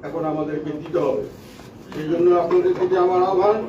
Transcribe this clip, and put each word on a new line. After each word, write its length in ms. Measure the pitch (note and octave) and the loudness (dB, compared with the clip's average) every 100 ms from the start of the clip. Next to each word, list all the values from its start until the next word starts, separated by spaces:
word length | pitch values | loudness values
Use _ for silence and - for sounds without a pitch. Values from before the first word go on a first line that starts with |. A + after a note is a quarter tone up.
| D3+ | -8
এখন 160 | D#3+ D#3 | -6 -4
আমাদেরকে 380 | D#3 D3 D3+ D#3 D3 | -4 -4 -6 -6 -10
দিতে 160 | - - - | -4 -2 0
হবে। 180 | G#2 - - - - - - - | -2 -6 -14 -20 -20 -20 -20 -14
সেই 140 | D3 D#3 | -10 -4
জন্য 160 | E3+ F3 F3 | 2 4 4
আপনাদের 300 | - F3+ F#3 F3+ | 4 2 2 0
প্রতি 180 | F3+ F#3 | 0 2
আমার 160 | F3+ F3+ F#3 | 2 2 2
আহ্বান 260 | F#3 G3+ A3 | 2 2 2